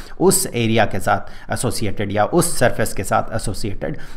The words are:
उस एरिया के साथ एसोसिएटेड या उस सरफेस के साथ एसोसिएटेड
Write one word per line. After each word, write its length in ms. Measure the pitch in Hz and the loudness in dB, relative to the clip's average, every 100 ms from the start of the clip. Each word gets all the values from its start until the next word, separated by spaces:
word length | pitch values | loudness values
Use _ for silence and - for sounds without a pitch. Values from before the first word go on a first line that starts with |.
| - - | -8 0
उस 260 | 180 - - | 2 2 0
एरिया 380 | 120 110 113 | -2 2 4
के 160 | 104 190 | 4 2
साथ 520 | - 98 - - - | 0 0 -2 -10 -6
एसोसिएटेड 600 | - 120 - 104 95 101 | -2 -2 0 -2 -2 0
या 120 | 101 | 0
उस 340 | 104 170 - - | 2 2 2 4
सरफेस 340 | 120 - 117 | 2 2 -2
के 120 | - | -2
साथ 300 | 95 110 - | 0 0 0
एसोसिएटेड 640 | 110 - - 104 - - - - | -2 -4 -2 -4 -2 -4 -6 -8